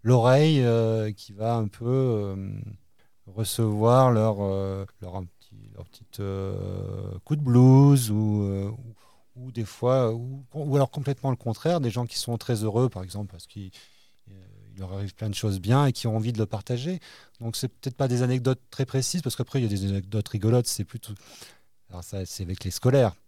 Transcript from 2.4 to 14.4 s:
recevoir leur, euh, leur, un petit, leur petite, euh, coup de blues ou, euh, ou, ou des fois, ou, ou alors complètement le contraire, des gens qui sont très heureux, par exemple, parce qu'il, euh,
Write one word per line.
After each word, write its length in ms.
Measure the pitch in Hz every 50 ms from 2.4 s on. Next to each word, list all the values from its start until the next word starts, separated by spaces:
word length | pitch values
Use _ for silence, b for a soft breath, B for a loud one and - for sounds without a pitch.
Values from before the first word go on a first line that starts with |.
| 95 98 101 101 104 107 104 - _ _ _ _ _ _ _ _ _
recevoir 840 | 101 92 107 110 - - - 113 110 104 104 110 117 120 131 131 127
leur, 260 | 120 107 110 110 104 101
euh, 460 | 101 98 98 98 98 98 95 95 98 - _ _
leur, 140 | 104 92 90
un 80 | 98 90
petit, 460 | 87 _ _ _ _ 104 101 104 104 101
leur 100 | 95 87
petite, 340 | _ _ - - _ - -
euh, 360 | 101 98 95 95 98 98 95 95 95 95 95 95 95 95 98 95 98 98 98 - _
coup 120 | - 151
de 60 | 147
blues 680 | 147 127 117 123 127 131 131 135 139 143 143 131 120 110
ou, 340 | 104 107 110 107 104 104 101
euh, 260 | 98 98 98 98 101 110 131 127 113 110 b b b b b b _ _
ou, 100 | 127 123
ou 60 | 131
des 120 | 117 120 107
fois, 480 | 95 - - 123 123 131 135 123 113
ou, 320 | 113 117 120 127 135 139 135 _ -
ou 220 | 156 147 147 135
alors 140 | 143 135 -
complètement 400 | - 151 131 143 135 - - 139
le 60 | 123
contraire, 440 | - - 117 110 - - 160 175 170
des 120 | 135 120
gens 140 | 101 123 120
qui 120 | 117 -
sont 200 | - - 123 117
très 260 | 110 - - 120 104 107
heureux, 260 | 110 98 117 131 123
par 140 | - 101 92
exemple, 280 | 92 92 101 104 95
parce 140 | - 85 -
qu'il, 240 | _ - 104 98 92 b b b b b b b b b b _ -
euh, 20 | 98 95